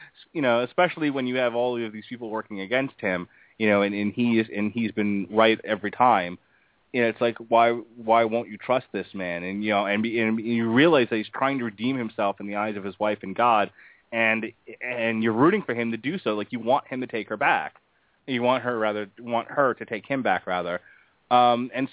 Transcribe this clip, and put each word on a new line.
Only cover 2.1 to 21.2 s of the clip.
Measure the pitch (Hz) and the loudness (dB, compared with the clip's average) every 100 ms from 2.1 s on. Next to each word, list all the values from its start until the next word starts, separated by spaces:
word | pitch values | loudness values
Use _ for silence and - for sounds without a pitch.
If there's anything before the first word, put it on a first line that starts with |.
| 120 113 | -12 -8
working | 110 - 101 | -8 -8 -10
against | 95 127 135 - | -2 -2 -2 -4
him, | 104 90 87 _ _ - | -4 -2 -6 _ _ -2
you | 107 | 2
know, | 101 | 4
and, | 101 | 2
and | 101 104 | 0 -2
he | 98 120 113 | 0 2 2
is, | 110 | 0
and | 101 104 | -2 -4
he's | 117 110 | -2 -4
been | 107 104 101 98 | -2 -2 -2 0
right | 107 110 110 | 4 4 4
every | 92 104 104 | -2 -4 -4
time. | - 127 104 87 90 _ _ _ _ _ | 2 4 4 0 -8 _ _ _ _ _
You | 123 | -2
know, | 117 | -2
it's | 107 | 0
like, | 120 110 113 | -2 -2 2
why, | 113 117 | 4 4
why | 120 - 120 110 117 | 2 -6 -6 4 4
won't | 113 113 101 | 4 0 -4
you | 104 | -6
trust | - 127 - | -2 -2 -2
this | 101 92 | -8 -8
man? | 98 90 87 | -6 -6 -6
And, | 87 98 | -6 -4
you | 107 | 0
know, | 101 101 | 0 2
and, | 104 | 0
and | 113 113 110 113 | 0 0 0 0
you | 110 117 113 | -2 -2 2
realize | 117 165 147 117 | 4 6 6 2
that | 113 | -2
he's | 104 | -4
trying | - 135 135 | -4 -2 -2
to | 117 | -6
redeem | 98 120 131 | -6 -4 -4
himself | 113 - 101 98 | -4 -4 -4 -4
in | 101 | -8
the | 104 | -6
eyes | 107 101 | -6 -6
of | |
his | 98 - | -10 -4
wife | 107 107 | -2 -2
and | 95 95 | -6 0
God, | 120 110 98 - - _ _ | 2 4 0 -6 -20 _ _
and, | 117 113 110 117 - - - | 0 0 0 -4 -12 -20 -14
and | 123 120 113 113 | -8 -4 -2 0
you're | 113 | 2
rooting | 110 156 208 | 4 4 4
for | - | 0
him | 117 117 | -4 -4
to | 113 | -4
do | 127 185 | -6 -6
so. | - | -4
Like, | 107 101 | -4 -4
you | 123 | -4
want | 113 139 - | 0 0 -2
him | 131 | -8
to | 127 | -6
take | 113 101 | -8 -6
her | 107 | -2
back. | 147 120 73 - _ _ _ _ - | 0 0 -2 -12 _ _ _ _ -6
You | 127 | -2
want | 120 127 | 0 0
her, | 120 117 | -2 -2
rather, | 107 104 98 - | -2 -2 -6 -12
want | 120 117 - | -6 -4 -2
her | - 135 | 0 0
to | 113 113 | 0 -6
take | 107 | -8
him | - 135 | -6 -2
back, | 107 90 - | 0 -2 -2
rather. | 90 87 87 - - _ _ | -4 -4 -6 -10 -20 _ _